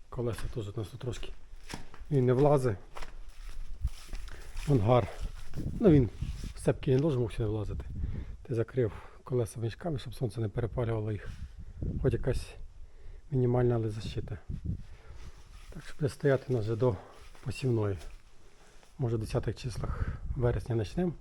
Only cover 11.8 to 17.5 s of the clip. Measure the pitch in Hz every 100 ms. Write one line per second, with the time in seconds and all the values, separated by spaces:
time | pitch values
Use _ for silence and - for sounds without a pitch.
11.8 | - - 131 113 - 120 - - - -
12.8 | - - - - - 131 123 123 123 117
13.8 | 113 107 - - - 107 - - - -
14.8 | - - - - - - - - - -
15.8 | - - 143 - 143 135 135 120 104 110
16.8 | 127 95 - - - - -